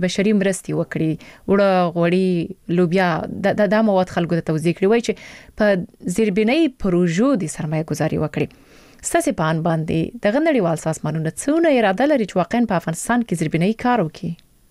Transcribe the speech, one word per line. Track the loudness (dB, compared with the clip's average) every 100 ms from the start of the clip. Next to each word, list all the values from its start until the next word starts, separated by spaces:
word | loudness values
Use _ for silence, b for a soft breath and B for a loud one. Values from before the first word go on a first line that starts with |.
بشري | -2 0 2
مرستې | 2 0 -2 -4 -4
وکړي، | -4 -2 -2 -2 B B 0
وړه، | 2 4 4 2 2
غوړي، | 2 2 2 0 -2 -10 -2 0
لوبیا، | 2 2 2 0 -4 -2 -2
دا، |
دا، | 2 2
دا | 2
مواد | 2 2 0
خلکو | -2 -2
ته | -2
توزیع | -2 -2 -2
کړي، | 0
وایي | 2 2
چې | 0 -8 B B B -2
په | 0 0 -2 _ -6 0
زیربنایي | 0 2 2 2 0
پروژو | 0 0 2 2 2 2 2
دې | -2
سرمایه | -6 -4 -4 -4
ګذاري | -2 -2 -2
وکړي. | -4 -4 -6 B B B B B
ستاسې | -2 -2 -2
په | -2
اند | 0 0
باندې | 0 -2 -2 -2 -2 -2 -2
دغه | 0
نړیوال | 2 2 0 -2
سازمانونه | -4 -4 -6 -4 -6
څونه | -6 -2 2 4 4
اراده | 2 2 2
لري | 2 0
چې | -2
واقعاً | 0 0
په | 0
افغانستان | 0 -2 -6 -2 -2
کې | 0
زیربنایي | -2 -2 0 0
کار | 0 0 0 -2
وکړي؟ | -4 -10 -10 _ _ _